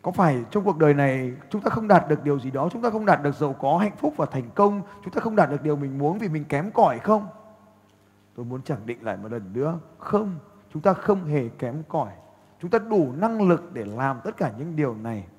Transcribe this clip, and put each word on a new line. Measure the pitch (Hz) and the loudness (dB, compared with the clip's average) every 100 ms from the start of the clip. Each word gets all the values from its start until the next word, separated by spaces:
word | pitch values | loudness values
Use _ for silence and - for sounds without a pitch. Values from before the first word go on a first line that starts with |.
Có | - | -4
phải | 180 175 127 113 | 2 4 4 0
trong | 208 | 0
cuộc | 196 156 | 0 4
đời | 151 | 6
này | 143 139 131 127 127 - | 6 4 2 -4 -8 -8
chúng | 208 | -4
ta | 214 | -2
không | 226 214 | -2 6
đạt | 180 151 | 6 6
được | 147 | 0
điều | 147 143 | 2 -2
gì | 127 | -2
đó, | 135 165 | -2 -2
chúng | 233 | 0
ta | 233 | -2
không | 214 208 | 0 2
đạt | 147 | 2
được | 143 | 2
giàu | 139 147 | -2 -4
có, | 135 135 165 | -2 0 0
hạnh | 208 - | 0 -2
phúc | 294 302 | -4 -2
và | 147 | -4
thành | 139 117 | -4 -6
công, | - 202 202 - - | 2 2 2 -8 -14
chúng | 185 | -8
ta | 226 | -6
không | 226 214 | 0 2
đạt | 147 | 2
được | 143 | 2
điều | 151 147 | -2 -2
mình | 139 135 | -4 -2
muốn | 147 202 | -2 -2
vì | 214 | -4
mình | 156 | -4
kém | 143 143 196 | -2 -4 -2
cỏi | 233 185 117 | 2 2 2
không? | - 214 202 - - - _ _ _ _ _ _ _ | 2 2 0 -16 -20 -20 _ _ _ _ _ _ _
Tôi | - | -12
muốn | 120 127 | -10 -10
khẳng | 131 131 107 | -6 -8 -6
định | 123 | -8
lại | 113 98 | -6 -6
một | 107 | -8
lần | 117 95 | -10 -8
nữa, | 110 147 165 - - | -4 -4 -4 -12 -16
không, | - 208 214 165 - - _ | -2 -2 -2 -8 -14 -20 _
chúng | 156 | 0
ta | 196 | 2
không | 175 - 196 | 2 2 0
hề | 160 147 117 | 0 -2 -2
kém | - 123 147 156 | -6 -6 -6 -6
cỏi. | 160 110 95 - _ _ _ | -6 -6 -10 -20 _ _ _
Chúng | 165 | 0
ta | 226 | 0
đủ | 220 214 139 135 | 2 2 2 0
năng | 220 226 190 | -2 2 4
lực | 170 - | 4 0
để | 123 | -10
làm | 101 110 135 127 | -8 -2 -2 -2
tất | 196 220 | -8 -4
cả | 139 107 | -4 -4
những | 160 156 | -6 -2
điều | 139 | -2
này. | 110 113 110 90 | -2 -8 -8 -10